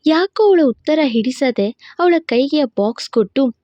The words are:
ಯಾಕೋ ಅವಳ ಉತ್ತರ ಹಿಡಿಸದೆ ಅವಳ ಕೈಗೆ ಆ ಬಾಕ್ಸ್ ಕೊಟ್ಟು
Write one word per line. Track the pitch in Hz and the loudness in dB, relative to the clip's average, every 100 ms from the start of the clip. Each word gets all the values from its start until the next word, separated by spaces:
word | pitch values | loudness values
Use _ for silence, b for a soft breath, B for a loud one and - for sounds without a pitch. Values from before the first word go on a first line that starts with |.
| 311 | 0
ಯಾಕೋ | 311 381 - 427 | 0 -2 0 2
ಅವಳ | 359 285 | 4 2
ಉತ್ತರ | 226 - 311 | -2 -2 0
ಹಿಡಿಸದೆ | 285 226 226 254 262 240 202 - B B | 0 0 -2 -2 -2 -2 -4 -6 B B
ಅವಳ | 359 339 | 0 0
ಕೈಗೆ | 330 233 277 302 | 0 -2 0 0
ಆ | 262 | -2
ಬಾಕ್ಸ್ | - 208 233 - | -2 -4 -4 -4
ಕೊಟ್ಟು | 233 202 - 262 - | -2 -2 0 -2 -4